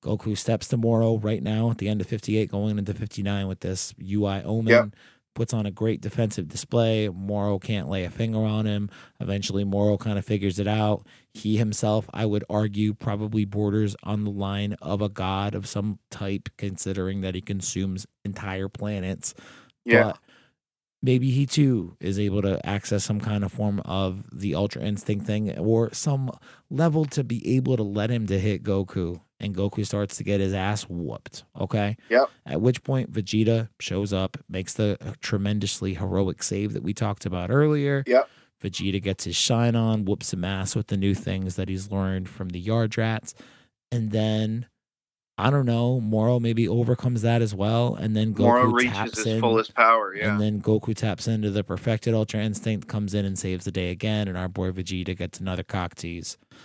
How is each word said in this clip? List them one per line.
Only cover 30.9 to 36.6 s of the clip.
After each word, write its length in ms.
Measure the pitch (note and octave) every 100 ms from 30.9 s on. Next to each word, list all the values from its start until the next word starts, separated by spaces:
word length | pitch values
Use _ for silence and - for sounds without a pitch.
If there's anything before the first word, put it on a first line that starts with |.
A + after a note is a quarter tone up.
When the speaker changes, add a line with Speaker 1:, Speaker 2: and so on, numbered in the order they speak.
| F2 D#2+ G#1 - - - -
Speaker 1:
okay? 380 | G2 A2 G2+ A2 -
Speaker 2:
Yep. 180 | A#2 C#3 -
Speaker 1:
At 160 | - D2
which 220 | A2+ B2+
point, 280 | - C3+ -
Vegeta 600 | - F#2 G#2+ A2 A2+ A2+ -
shows 320 | - F#2 G2+
up, 240 | G2 F#2+ - -
makes 240 | F#2 F#2
the 240 | - G#2+ G2 - -
tremendously 720 | - G#2 G2+ G#2+ G2+ - G2
heroic 480 | F2 F#2+ F#2 F#2+ -
save 320 | - G2